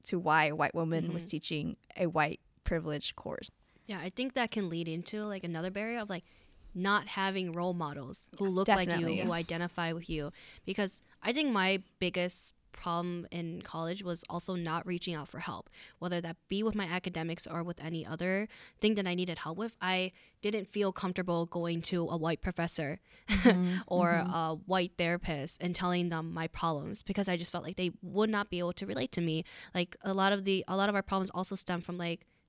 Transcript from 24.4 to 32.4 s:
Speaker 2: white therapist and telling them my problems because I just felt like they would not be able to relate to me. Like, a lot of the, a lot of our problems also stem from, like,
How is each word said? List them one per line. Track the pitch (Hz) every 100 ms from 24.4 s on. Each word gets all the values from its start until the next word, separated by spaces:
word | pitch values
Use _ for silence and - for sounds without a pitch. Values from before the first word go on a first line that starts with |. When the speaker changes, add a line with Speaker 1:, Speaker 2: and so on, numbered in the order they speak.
| 160 160 -
Speaker 2:
white | 190 180 -
therapist | 170 175 - 147 143 -
and | 175
telling | 175 180 180 175
them | 165 165
my | 170 165
problems | - 170 147 - 202
because | - 196 196
I | 175
just | 175
felt | 175
like | - 185
they | 180 -
would | 185 202 220
not | 208 202
be | 180
able | 175
to | - 196
relate | - 262
to | -
me. | 170 160 - - -
Like, | 180 175 -
a | 196
lot | 190 190
of | 202
the, | 196 190 -
a | 190
lot | 202
of |
our | 202
problems | - 190 190
also | 180 185 190
stem | - 175
from, | 175 175
like, | 170 165 _ _